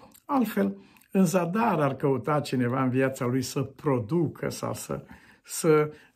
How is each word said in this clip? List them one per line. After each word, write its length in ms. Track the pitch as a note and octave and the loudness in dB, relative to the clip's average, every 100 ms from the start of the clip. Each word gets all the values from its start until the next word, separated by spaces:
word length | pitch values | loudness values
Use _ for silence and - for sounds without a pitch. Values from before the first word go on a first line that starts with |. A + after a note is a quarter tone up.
| - - | -20 -20
Altfel, 520 | - C#4+ G#3+ G#3 G3 G3 - _ _ | -2 0 0 0 -2 -2 -16 _ _
în 140 | G3 | 2
zadar 560 | F3+ F#3 E3+ G3+ A#3 E3+ | 4 4 0 0 0 2
ar 140 | C#3 | 0
căuta 460 | B2+ D3 C3 A2+ D3+ | 0 0 0 0 -2
cineva 420 | C#3 C3 A#2+ C3 | 0 -2 0 0
în 80 | C3 | 0
viața 360 | B2+ C3+ C3 B2 | 2 0 0 -2
lui 160 | C3 | -2
să 200 | B2 D3+ | -2 -4
producă 880 | C3 - D3+ C3 G#2+ E3+ E3 - - | -6 -4 0 0 0 0 0 -2 -8
sau 240 | - - | -6 -8
să, 300 | A#1+ - C#2 - - - - | -8 -6 -8 -8 -20 -20 -20
să, 480 | - - E3+ D3+ D3+ D3+ - | -14 -2 4 4 2 -6 -20